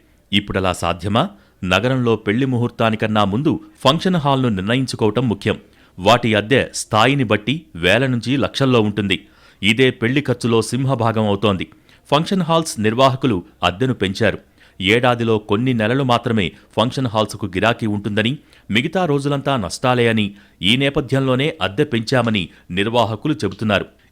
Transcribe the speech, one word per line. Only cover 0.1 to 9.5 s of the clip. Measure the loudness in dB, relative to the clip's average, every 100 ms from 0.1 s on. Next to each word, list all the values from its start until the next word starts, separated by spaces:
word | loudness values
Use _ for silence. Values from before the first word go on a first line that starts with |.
| _ -4
ఇప్పుడలా | -2 -2 -2 -2
సాధ్యమా? | -2 -2 -4 -2 -2 -2 -6 _ -8
నగరంలో | 0 0 2 0 0 0
పెళ్లి | 0 0 0
ముహూర్తానికన్నా | -2 -2 0 -2 0 -2 0
ముందు | 0 0 0 -2 -6 -2
ఫంక్షన్ | 0 2 0 0
హాల్ను | 0 0 0
నిర్ణయించుకోవటం | -2 -2 -2 -2 0 0 0 -2
ముఖ్యం. | -2 -2 -4 -6 _ _ -2
వాటి | 2 4 4
అద్దె | 0 2 0 0
స్థాయిని | -6 -2 2 4 2
బట్టి | 0 0 0 -4 -6
వేల | -2 2 4 2
నుంచి | -2 -2 -2
లక్షల్లో | -2 0 2 4
ఉంటుంది. | 2 0 -2 -2 -6 _ -20